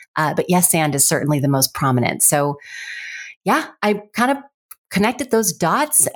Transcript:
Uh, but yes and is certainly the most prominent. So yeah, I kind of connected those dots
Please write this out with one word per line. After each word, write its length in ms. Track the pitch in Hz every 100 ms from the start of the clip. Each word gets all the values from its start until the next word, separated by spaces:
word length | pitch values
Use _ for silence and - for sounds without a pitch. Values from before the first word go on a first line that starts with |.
| - -
Uh, 140 | 151
but 140 | 147 -
yes 260 | 180 170
and 200 | 170 151
is 120 | 143 -
certainly 320 | 151 143 147
the 100 | 139
most 260 | 143 -
prominent. 480 | - 139 127 120 -
So 340 | - 147 143 143 - - - - - - - -
yeah, 240 | 185 285 302 -
I 180 | 208 208 -
kind 160 | - 247
of 80 | 277 - _ _ - -
connected 400 | 185 208 254 262
those 220 | 226 208
dots 540 | 156 165 220 302 - -